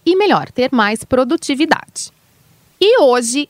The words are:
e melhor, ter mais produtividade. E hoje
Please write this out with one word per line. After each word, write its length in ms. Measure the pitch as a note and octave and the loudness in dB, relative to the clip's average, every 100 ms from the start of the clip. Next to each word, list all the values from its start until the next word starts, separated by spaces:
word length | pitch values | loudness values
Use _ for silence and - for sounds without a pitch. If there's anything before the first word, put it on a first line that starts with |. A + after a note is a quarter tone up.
| E4 | -2
e 80 | |
melhor, 380 | F#4 G#4 F#3 C#3+ | 0 2 0 -2
ter 160 | - B3+ | -4 -2
mais 300 | B3 G3+ A3 | 0 0 -2
produtividade. 1120 | - B3+ B3+ D#4+ - C4+ D4+ - - - - _ _ _ _ _ _ - | -2 -2 0 -4 -4 -4 0 -2 -4 -16 -16 _ _ _ _ _ _ -2
E 220 | G3 B3+ | 2 4
hoje 480 | C#4+ B3 A#3 C4+ D4 | 4 2 -2 -6 -4